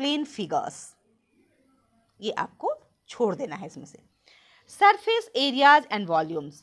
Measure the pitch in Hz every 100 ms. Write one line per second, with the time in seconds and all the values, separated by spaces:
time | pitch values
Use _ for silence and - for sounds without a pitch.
0 | 277 294 302 - 180 - 90 - - -
1 | _ _ _ _ _ _ _ _ _ _
2 | _ _ 208 - - - 392 605 _ _
3 | - - 233 170 247 151 170 147 - -
4 | _ _ _ _ _ _ - - 403 415
5 | - 453 440 - 277 254 277 294 285 208
6 | 190 165 160 160 143 143